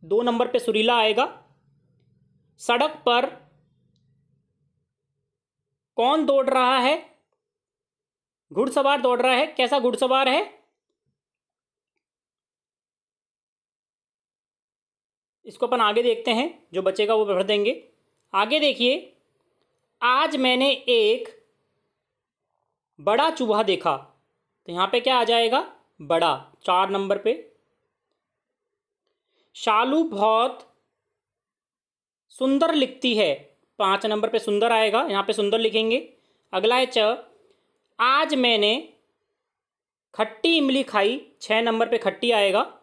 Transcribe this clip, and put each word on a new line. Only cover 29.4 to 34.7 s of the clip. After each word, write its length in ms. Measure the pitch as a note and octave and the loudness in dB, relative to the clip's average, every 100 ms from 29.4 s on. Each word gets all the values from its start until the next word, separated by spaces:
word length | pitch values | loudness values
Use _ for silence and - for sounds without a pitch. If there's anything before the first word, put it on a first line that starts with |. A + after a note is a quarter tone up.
| _ | _
शालू 500 | - - G#3+ B3 D4 | -8 0 0 2 0
बहुत 680 | D#4+ G3+ G#3+ A3 B3 C4 - _ _ _ _ _ _ _ _ _ _ _ _ _ _ _ _ | -2 0 2 2 0 -4 -20 _ _ _ _ _ _ _ _ _ _ _ _ _ _ _ _
सुंदर 460 | - C4 C#4 E4 | -6 -2 2 2
लिखती 420 | D#4+ B3+ - C4 A3 | 2 -2 -2 -2 2
है, 180 | F#3 C#3 - _ _ _ | 0 0 -8 _ _ _
पाँच 280 | G3 G3 A3 | -2 0 -2
नंबर 220 | G#3+ A3 | -2 -2
पे 100 | A3+ | -2
सुंदर 340 | A3 G#3 A3+ | -2 0 2